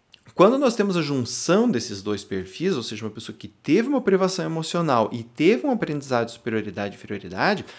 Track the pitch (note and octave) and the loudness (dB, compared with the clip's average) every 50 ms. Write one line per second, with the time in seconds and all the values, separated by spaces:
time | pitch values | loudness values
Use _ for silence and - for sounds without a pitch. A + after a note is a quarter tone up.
0 | _ _ - _ _ - - - F3 G#3+ C4 C#4 D4 A#3+ A#3 - G3+ G3+ F3+ F3 | _ _ -20 _ _ -4 4 6 6 6 6 4 2 2 2 2 0 0 0 0
1 | D3+ C#3+ C#3+ C3 A#2 - - - - E3 F3 G#3+ A#3+ B3 D#3 A#2 - G#2+ G#2 G2 | 0 0 -2 -2 -2 -2 -4 -2 0 2 4 4 4 2 0 0 -2 -4 -8 -6
2 | F#2+ G#2 G#2 G2+ - - G2+ F#2+ F2+ F#2+ - - D#3+ G3 F3 B2 A2+ - A2+ G#2 | -4 -4 -4 -4 -6 -6 -6 -6 -6 -8 -8 -4 -2 -2 -2 -2 -4 -6 -8 -8
3 | A2 G#2+ - A2+ - - G#2+ - - G2 - _ - - D#3 G#3+ A#3 C#4 D4 B3+ | -8 -10 -10 -10 -12 -14 -14 -14 -16 -18 -18 _ 0 2 2 2 4 2 0 0
4 | - G3 F#3+ F3+ F#3+ F3+ - - D#3+ D#3 D#3+ D#3+ D#3+ - - F3 E3+ D3+ B2+ A#2 | 2 2 2 4 2 0 0 -2 -4 -4 -4 -4 -4 -2 -2 0 2 4 4 4
5 | G#2+ G2 - A#2 A2+ - - - D3 F#3 A#3 - - C#4+ B3 - F3 E3 D3+ C#3+ | 4 2 -2 -6 -10 -8 -2 2 4 4 4 4 2 0 -2 0 -2 -4 -4 -6
6 | C3+ C3+ B2+ A#2 A2+ A#2 - - - A#2+ A2+ A2 G2 G#2 E2+ G#2+ G2+ G2+ G2 - | -4 0 0 0 0 -2 -4 -8 -6 -4 -2 -2 -2 -4 -6 -6 -6 -6 -8 -10
7 | - - G#2 - - F2 F2+ F#2+ C#3 F#3 G#3+ F3 - - - | -12 -10 -10 -10 -10 -8 -4 0 0 0 0 -2 -4 -10 -16